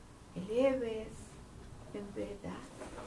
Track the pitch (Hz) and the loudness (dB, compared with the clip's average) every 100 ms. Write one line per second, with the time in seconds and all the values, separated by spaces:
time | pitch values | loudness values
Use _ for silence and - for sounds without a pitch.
0 | - - - 175 196 233 269 262 226 220 | -16 -16 -8 -4 4 8 8 8 2 0
1 | 220 - - - - - - - - 208 | -4 -8 -10 -12 -14 -12 -12 -12 -8 -6
2 | 202 208 202 202 180 202 262 - 320 - | -4 -4 -4 -4 -6 -6 -8 -10 -10 -8